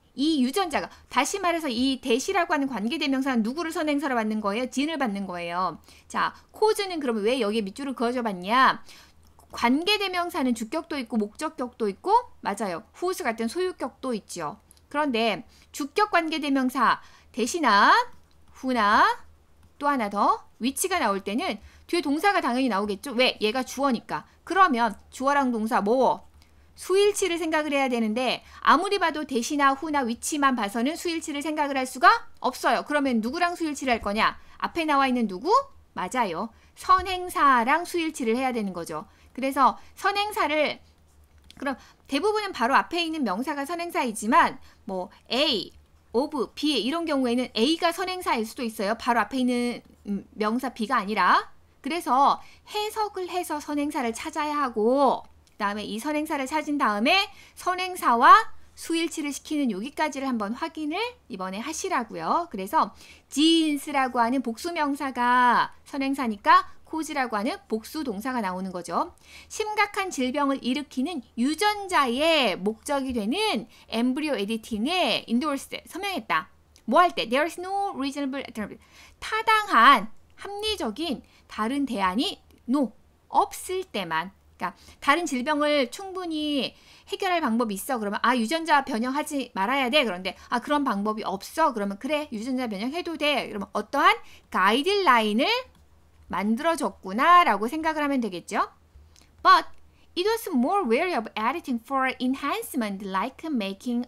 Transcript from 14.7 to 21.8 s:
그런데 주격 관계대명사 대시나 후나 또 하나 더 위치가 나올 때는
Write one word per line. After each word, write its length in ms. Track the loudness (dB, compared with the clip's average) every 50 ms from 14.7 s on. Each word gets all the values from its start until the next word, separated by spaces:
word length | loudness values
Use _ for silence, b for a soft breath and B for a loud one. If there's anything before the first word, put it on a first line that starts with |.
| _ _ _ _
그런데 560 | -4 -2 -2 0 0 0 0 0 0 -2 -8 b b b b b
주격 400 | -10 -10 -8 -4 0 0 0 4
관계대명사 920 | 2 2 2 2 -4 -4 -2 0 0 2 0 0 0 2 2 2 2 0 B B B B B B
대시나 640 | -4 -4 -4 -2 -2 0 2 4 6 6 8 8 6 6 4 0 -6 -20 _ _ _ -20 -20 -20
후나 680 | -20 -10 -4 -2 0 2 4 4 6 6 4 4 2 -2 -8 -20 -20 _ _ _ -20 _ -20 -20 _ -4
또 120 | 0 0
하나 200 | 0 0 0 -2
더 380 | 0 2 2 2 2 0 -4 -16 _ -4
위치가 400 | -4 -4 -2 -2 -2 -2 0 0
나올 220 | 0 0 0 0
때는 380 | -2 -4 -4 -2 -2 -4 -6 -8 b b b b